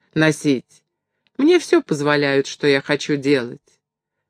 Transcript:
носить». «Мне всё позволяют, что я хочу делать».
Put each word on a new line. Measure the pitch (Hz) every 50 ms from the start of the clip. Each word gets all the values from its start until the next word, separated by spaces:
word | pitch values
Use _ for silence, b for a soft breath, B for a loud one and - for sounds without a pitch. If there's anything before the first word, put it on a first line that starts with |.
| _ _ -
носить». | 156 156 156 147 - - 151 135 117 - _ _ _ _ _ _ _ _ _ _ _ _ _ _
«Мне | - 269 311 359 339
всё | - - - 339
позволяют, | - - 156 139 143 147 147 147 147 139 139 139 139
что | - - - -
я | 147 139 139
хочу | - - 147 143 - - 151
делать». | 143 131 139 147 131 117 120 135 - _ _ _ _ _ _ _ _ _ _ _ _ _